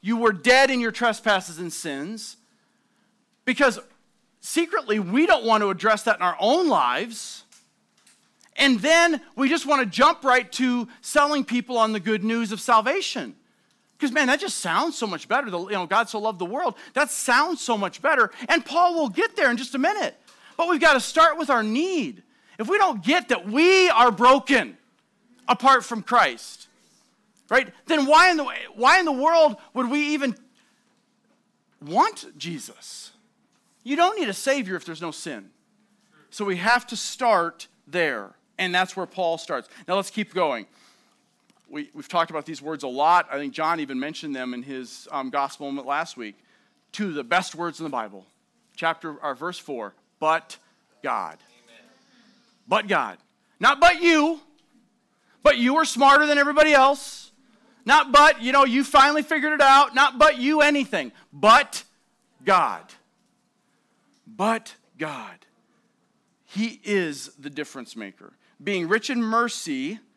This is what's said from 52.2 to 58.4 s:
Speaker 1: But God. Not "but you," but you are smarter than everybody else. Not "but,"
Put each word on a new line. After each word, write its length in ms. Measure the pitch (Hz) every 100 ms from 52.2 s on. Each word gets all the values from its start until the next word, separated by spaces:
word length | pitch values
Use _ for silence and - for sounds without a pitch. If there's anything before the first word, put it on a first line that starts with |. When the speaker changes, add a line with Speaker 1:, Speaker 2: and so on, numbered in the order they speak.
| _ _ _ _ _
Speaker 1:
But 200 | 214 214
God. 300 | 175 123 90 _ _ _ _
Not 200 | 247 285
"but 220 | 339 339
you," 380 | 339 320 302 320 _ _ _ _ _ _ _ _ _ _
but 160 | 294 262
you 180 | 240 294
are 80 | 320
smarter 420 | 226 277 285 302
than 100 | 294
everybody 360 | 285 294 311
else. 580 | 294 262 285 - - - _ _ _ _ _ 220
Not 260 | 294 294
"but," 320 | 277 294 285